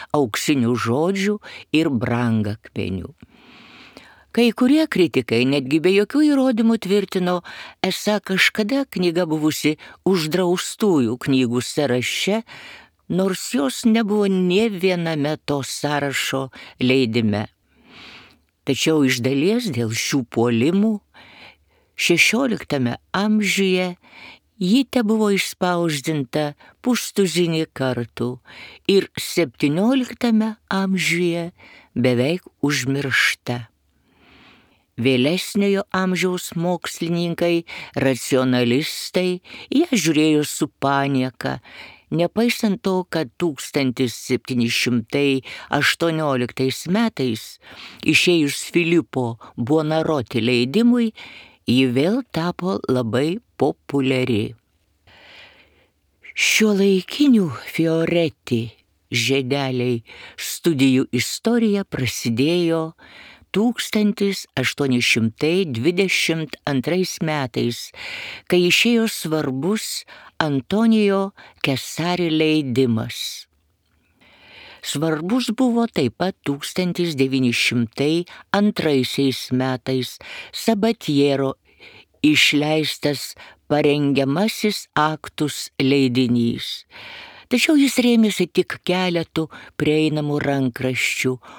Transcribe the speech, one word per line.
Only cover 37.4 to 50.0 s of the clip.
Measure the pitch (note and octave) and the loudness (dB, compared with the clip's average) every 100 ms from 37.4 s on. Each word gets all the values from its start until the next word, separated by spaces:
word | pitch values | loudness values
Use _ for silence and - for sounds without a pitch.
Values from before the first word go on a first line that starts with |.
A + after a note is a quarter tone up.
| E3+ E3+ - - - | 0 0 -2 -12 -10
racionalistai | - C3+ B2 - C3 C3 B2 A#2+ B2+ D#3 - - F#3+ F3+ F3+ - - - | -2 0 0 0 2 2 2 2 2 0 -6 -6 -2 -2 -4 -10 -20 -2
ją | C4 E4+ | 0 2
žiūrėjo | A3+ D#3 D3+ D#3 D3+ D3 | 0 2 2 4 2 0
su | - D3+ | -4 -6
panieka, | - C3+ C#3 C#3 C3+ B2+ - C3+ C3 - - - - _ | -2 0 0 0 0 -2 -4 -8 -8 -12 -20 -20 -20 _
nepaisant | D#3 E3+ G#3 A#3+ - A3 F#3 | -2 0 0 -2 0 -2 -2
to, | G3 F#3 | -2 -2
kad | F3+ D#3+ C3 | -2 -4 -6
tūkstantis | - E3+ C3+ - D3+ C3 A#2+ B2 - | -4 -4 -4 -6 -2 -2 0 -2 -4
septyni | - B2 - B2 A#2 | -4 -4 -2 -2 0
šimtai | - B2 A#2+ A2 C#3+ C#3+ C3+ - - - | 0 0 -2 -2 0 0 0 -4 -14 -4
aštuonioliktais | D3 C#3+ - E3+ D#3+ D3+ C3 B2 - C3 - D#3+ | -2 0 0 -2 -2 -2 -2 -4 -2 -4 -4 -4
metais | G3+ A#3 - C3 A2 - - - - - - | -2 -2 -2 -4 -4 -10 -20 -20 -20 -20 -4
išėjus | - - - F3 C#3+ - | 0 2 4 4 2 -2
Filipo | - E3+ E3 E3+ B2 C3+ A#2+ A#2 - | -2 0 2 2 2 -2 -4 -6 -12
Buonarroti | - A2+ D#3 D3+ D#3+ | -6 0 2 2 0